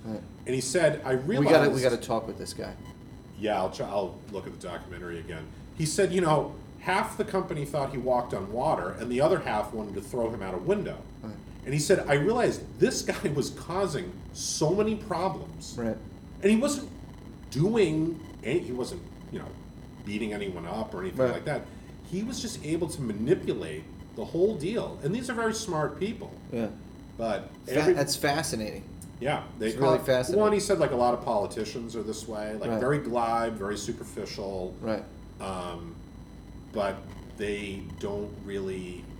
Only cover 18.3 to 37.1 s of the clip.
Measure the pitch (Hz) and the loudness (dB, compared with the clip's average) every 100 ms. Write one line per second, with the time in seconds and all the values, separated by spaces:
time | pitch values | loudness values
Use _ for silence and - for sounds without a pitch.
18.3 | - 110 175 113 127 117 90 - - - | -8 0 0 0 -2 -4 -6 -12 -14 -10
19.3 | 98 - - - - - - 101 104 110 | -8 -8 -12 -14 -14 -16 -12 -6 -2 -2
20.3 | 104 98 87 85 107 110 92 131 123 127 | -2 -4 -4 -4 -4 -4 -4 -4 2 2
21.3 | 85 - 131 - - - - - 180 226 | 2 -2 -4 -4 -14 -14 -16 -6 -4 -4
22.3 | 254 233 - 147 165 170 - 120 104 123 | -4 -6 -6 -2 0 0 -2 -4 0 2
23.3 | - - 127 80 78 80 - - - 101 | 4 2 -2 -4 -8 -10 -14 -12 -8 -4
24.3 | 160 196 180 160 226 - - 143 226 254 | 2 2 2 -2 -2 -4 -4 -2 0 -2
25.3 | 233 226 214 - 202 - - 196 226 - | 0 0 0 -2 0 0 0 -4 -4 -10
26.3 | - - 117 107 - - - - - 113 | -12 -6 -2 -2 -4 -14 -16 -14 -4 -2
27.3 | 98 - - - 131 160 165 135 - 147 | -2 -4 -12 0 4 6 6 4 2 2
28.3 | 147 156 113 107 95 - - - - 123 | 2 0 -2 -2 -6 -10 -14 -14 -4 0
29.3 | 143 - - 110 113 135 127 135 127 131 | 0 -4 -2 -2 4 6 6 6 4 6
30.3 | 190 214 208 - 180 139 123 123 120 - | 4 6 4 4 4 4 6 4 4 2
31.3 | 107 98 - 107 127 113 113 104 104 - | 2 0 -2 -4 -4 -6 -6 -4 -6 -6
32.3 | 107 107 110 107 110 127 147 120 120 113 | -6 -4 -4 0 2 4 2 2 2 4
33.3 | 117 113 107 98 101 - - - - 98 | 4 2 0 -2 -2 -4 -6 -8 -6 -6
34.3 | - 98 98 185 - 113 104 - - - | -4 -4 -4 -6 -6 -2 -2 -4 -14 -16
35.3 | - 95 92 90 87 85 - - - - | -10 -6 -4 -4 -6 -10 -12 -14 -16 -16
36.3 | - - - - 107 101 95 - | -16 -16 -16 -6 0 0 0 -10